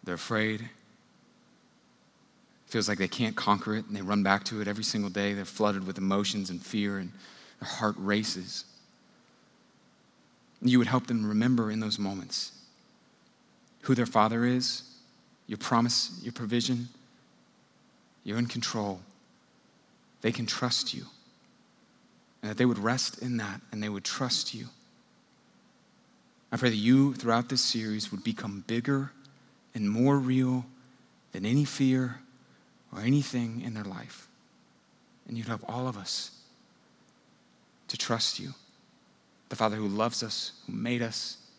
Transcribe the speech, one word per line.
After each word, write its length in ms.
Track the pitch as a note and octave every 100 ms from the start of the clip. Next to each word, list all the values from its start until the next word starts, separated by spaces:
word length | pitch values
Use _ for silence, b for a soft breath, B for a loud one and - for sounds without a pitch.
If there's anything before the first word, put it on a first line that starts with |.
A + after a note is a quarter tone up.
| -
They're 100 | G#2+
afraid. 540 | - A2+ G#2+ G#2+ A#2 - _ _ _ _ _ _ _ _ _ _ _ _ _ _ _ _ _ _ _
Feels 200 | A#2 G2+
like 100 | G2
they 120 | F#2+
can't 260 | - A2+ A2
conquer 400 | - G2+ F#2+ G#2+
it, 100 | A2
and 60 |
they 80 | G#2
run 220 | F#2+ G#2
back 220 | G2 G2 -
to 160 | A2
it 80 | G#2
every 160 | G#2 G#2+
single 240 | A2 G2+
day. 240 | F#2+ G2+
They're 100 | G2+
flooded 420 | F#2+ - G#2 G2 F#2
with 120 | F#2+
emotions 520 | F#2+ G2 G2 G#2+ F#2
and 160 | F2 -
fear, 320 | A2 G#2 G2
and 140 | F2+ - B B B B
their 80 | -
heart 280 | - G#2+ G#2
races. 640 | F#2+ G#2 G#2+ F#2 F2+ - - - _ _ _ _ _ _ _ _ _ _ _ _ _ _ _ _ _ _
You 200 | B2+ B2
would 80 | A#2
help 180 | B2+ A#2+
them 180 | A#2
remember 460 | G#2+ G#2+ A#2+ B2 A2
in 120 | A2
those 180 | A2 G#2
moments 520 | G2 G2 F2 - - - - _ _ _ _ _ _ _ _ _ _ _
who 120 | -
their 140 | B2+ A#2+
Father 360 | A2+ G#2+ A#2
is, 380 | A#2+ B2+ B2+ - - - - _ _ _ _
your 140 | G#2+
promise, 600 | - A#2 A#2+ - - -
your 100 | A#2
provision. 560 | A#2+ A#2 A#2+ A#2+ B2 A#2+ - - _ _ _ _ _ _ _ _ _ _ _
You're 160 | - A2
in 80 | A#2+
control. 540 | A#2+ A2+ A2+ G2+ F#2 F#2 - _ _ _ _ _ _ _ _ _ _
They 100 | A2
can 160 | A#2 A2+
trust 480 | - B2 - - -
you. 100 | - - _ _ _ _ _ _ _ _ _ _ _ _
And 80 | G#2+
that 80 | G#2+
they 80 | B2
would 140 | G#2+
rest 400 | G#2 B2+ - -
in 180 | B2+ A#2+
that, 240 | G#2 G2+ -
and 120 | A2
they 40 | G#2+
would 160 | G2+
trust 520 | - - C3 - - A2
you. 140 | B2 - _ _ _ _ _ _ _ _ _ _ _ _ _ _ _ _ _
I 60 | A#2
pray 140 | B2+
that 40 | A2
you, 380 | G#2+ B2+ C#3
throughout 360 | C3 A#2 A#2 A#2+
this 140 | C3
series, 480 | - A#2+ A2 G#2+ G#2+
would 120 | G2+
become 400 | A2+ A2+ A2 G2+ F#2
bigger 460 | A2+ A#2 C#3 C#3 - - b b b _ A#2+
and 120 | G#2
more 300 | G#2+ C3 C#3
real 480 | B2+ C3 B2+ B2+ B2 - b b b b _
than 120 | F#2+ G2+
any 200 | C3 C#3+
fear 540 | - C3+ C3 B2+ A#2+ - - b b b b _
or 100 | -
anything 600 | A2 C#3+ C#3 B2+ A#2 A2+
in 140 | B2 A2
their 80 |
life. 440 | G2+ F#2 - - - _ _ _ _ _ _ _ _ _ -
And 100 | A#2
you'd 100 | A2
help 140 | A2 -
all 180 | A#2 B2+
of 100 | G#2+
us 340 | F#2+ - - - - _ _ _ _ _ _ _ _ _ _ _ _ _ _
to 80 | -
trust 420 | - A#2 - -
you, 160 | C#3 C3+ _ _ _ _ _ _ _ _ _
the 60 | -
Father 220 | A2 G#2+
who 100 | G#2
loves 360 | G2 A2+ -
us, 280 | A2+ - - - -
who 80 |
made 280 | A#2 A#2 B2
us 360 | A#2 A2+ - - -